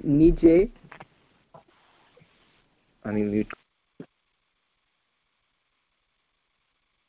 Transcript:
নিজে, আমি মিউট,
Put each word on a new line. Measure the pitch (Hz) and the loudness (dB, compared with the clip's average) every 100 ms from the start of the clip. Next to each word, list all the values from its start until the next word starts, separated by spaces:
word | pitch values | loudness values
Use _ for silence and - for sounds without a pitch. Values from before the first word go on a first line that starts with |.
| - | 0
নিজে, | 143 160 165 165 165 214 - - - - _ _ _ _ - _ _ _ _ _ _ _ _ _ _ _ _ _ _ - | 2 2 4 4 4 0 -6 -20 -20 -20 _ _ _ _ -20 _ _ _ _ _ _ _ _ _ _ _ _ _ _ -10
আমি | 107 | -6
মিউট, | 104 104 104 - _ _ _ - - _ _ _ _ _ _ _ _ _ _ _ _ _ _ _ _ _ _ _ _ _ _ _ _ _ _ _ _ _ | -4 -4 -6 -12 _ _ _ -20 -20 _ _ _ _ _ _ _ _ _ _ _ _ _ _ _ _ _ _ _ _ _ _ _ _ _ _ _ _ _